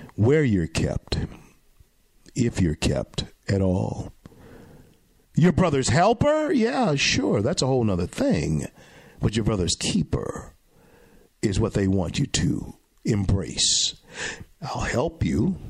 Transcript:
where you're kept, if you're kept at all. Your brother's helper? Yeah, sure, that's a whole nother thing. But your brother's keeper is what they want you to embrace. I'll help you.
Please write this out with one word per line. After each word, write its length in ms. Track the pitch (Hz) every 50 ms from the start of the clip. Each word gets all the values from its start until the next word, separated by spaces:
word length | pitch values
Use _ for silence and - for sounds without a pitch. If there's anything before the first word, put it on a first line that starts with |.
| - - -
where 300 | - 104 123 147 160 147
you're 200 | 120 101 90 80
kept, 520 | - - - - 69 - - - - - - - - - - - - _ _ _ _ _ _ - _ _ _ _ _ _ _ _ - -
if 260 | 143 117 117 - -
you're 140 | 92 80 76
kept 500 | - - - 71 64 55 - - - - - - _ _ -
at 120 | 98 98
all. 520 | 95 92 90 98 110 107 - - - - - _ _ - - - - - - - - - - - - - _ _ _ _ _ _ _ _ -
Your 160 | 143 156 180
brother's 380 | 151 165 180 165 143 135 123 -
helper? 600 | 113 165 180 220 233 - 285 294 302 311 302 285
Yeah, 420 | 311 247 214 233 285 269 240 175 143
sure, 480 | 139 - - - 262 277 294 180 107
that's 220 | 98 135 180 - 143
a 20 |
whole 180 | 131 135 127 117
nother 220 | 107 92 85 87
thing. 640 | 82 - - 269 285 - 85 73 78 78 73 - - - - - - - - - - - -
But 160 | - - 104
your 80 | 117 104
brother's 320 | 110 110 95 87 82 - -
keeper 720 | - - - 90 71 - - - - - - - - - - _ _ _ _ - - _ - - - - - - - _ _ _
is 180 | - 107 92 98
what 140 | 113 98 -
they 140 | 104 98
want 320 | 95 95 98 85 85 - -
you 80 | 139
to 480 | - - - - 71 - - - - - - _ _ _ _ -
embrace. 920 | 175 113 101 95 90 92 98 78 57 - - - - - - - - - - _ - - - - - - - - - - _
I'll 200 | 156 - - 117
help 440 | - - - 113 151 170 - - -
you. 320 | - - - 131 190 180 - -